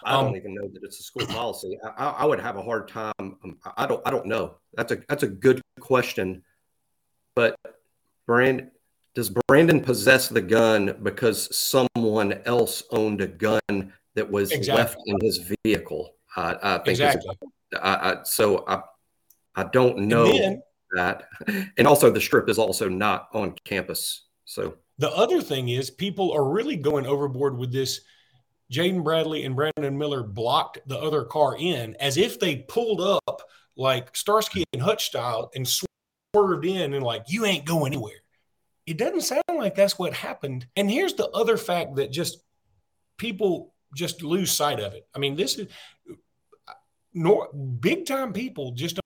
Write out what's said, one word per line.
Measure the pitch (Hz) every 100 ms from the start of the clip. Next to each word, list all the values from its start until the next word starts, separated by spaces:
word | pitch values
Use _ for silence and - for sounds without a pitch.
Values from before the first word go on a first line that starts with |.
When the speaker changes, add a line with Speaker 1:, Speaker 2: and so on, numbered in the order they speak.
Speaker 1:
I | 107
don't | 135 113
Speaker 2:
Um, | 95
Speaker 1:
even | 101 95
know | 101
that | 95
it's | - -
a |
school | - - 120
policy. | 110 120 117 92 92
I, | 110
I, | - 139
I | -
would | 147 160
have | 120 101
a |
hard | 95 113 -
time. | 113 110 107
Um, | 95 - 95 -
I, | - -
I | 139
don't, | 117
I | -
don't | 135 90
know. | 110 82 - _
That's | - 117
a, | 113 -
that's | 143
a | 120
good | 95 131 131 - -
question. | - 127 - - 92 92 - _ _ _ _ _ _ _ _ -
But | 113 - - - _ _ _ _ -
Brand-, | 117 131 131 - _ _ _ _
does | - 113 98 -
Brandon | 139 165 151
possess | - 113 107 131 -
the | 113
gun | 90 113 113 107 101 -
because | 101 - 117 101 - -
someone | - 135 127 120 110 107 101 98
else | 120 120 113 - -
owned | 110 110 101
a | 95
gun | - 107 107 - 101 95 - _
that | 107 104
was | 101 98
Speaker 2:
Exactly. | - 104 135
Speaker 1:
left | 117 - -
in | 98
his | 110 90 87 101
vehicle? | 110 95 82 76 - _ _ -
I, | 87 -
I | 101 90
think | -
is | 117
a |
Speaker 2:
Exactly. | 143 110 - 85 - _ - -
Speaker 1:
I, | 95
I, | 95 95 90
so | - - 107 92 -
I, | 95 - _ _ _ _ _ _
I | -
don't | - 127 123 101
Speaker 2:
And | 101
Speaker 1:
know | 117
Speaker 2:
then | 113 - 95 101 - _ - 90
Speaker 1:
that. | 127 - - - - 98 - -
And | 143
also, | 143 123
the | 104
Strip | - 127 -
is | 104
also | 107 95 104
not | 92 104 92 -
on | 110 95 -
campus. | - 98 87 82 - - _ _
So | - - 101 - _ -
Speaker 2:
the | 147
other | 165 233 359
thing | - 139 123
is, | 123 131
people | - 196 185 185
are | 151 135
really | 190 269 202
going | 139 147 127
overboard | 143 143 127 139 123
with | 127
this. | 131 127 - _ _ _ _ _ _ -
Jaden | 131 180 185
Bradley | 156 160 156 151
and | 135 127
Brandon | 156 156 143 139
Miller | 147 139
blocked | 107 101 113 147 - - 131
the | 131
other | 156 151
car | 120 151 139 107
in | 175 143 113 -
as | 143 135
if | 226 -
they | 185 131
pulled | - 226 226 185
up | 190 175 - - - _ _
like | 139 131 127 123
Starsky | - - 214 214 196 165
and | 127
Hutch | 160 214 -
style | 127 120 113 117
and | 135 123
swerved | - - _ _ _ _ 208 190 160
in | 165 190 151
and | 139
like, | 123 110 113
"You | 208 208
ain't | 170
going | 143 165 135
anywhere." | 139 104 - _ _ _ _ _ _ -
It | 165
doesn't | 269 370
sound | 285 285 349 330
like | 208
that's | 196 196 -
what | 175
happened. | 131 - - 139 127 127 -
And | 202
here's | 254 381
the | - -
other | 190 226 220
fact | - 175 143 139
that | 135
just | 139 165 - _ _ _ _ _ _ _ -
people | 233 185 202 160 - _ _
just | 139 - -
lose | 147 185 175
sight | - 147 120
of | 101
it. | 98 -
I | -
mean, | 139 147
this | 254 -
is | 190 - - _ - - _ _ _ _ - - _ _ _
nor-, | 175 165 214 -
big | 143 135 123 170 359 349
time | 269 262
people | 185 254 - 131
just | 123 160 175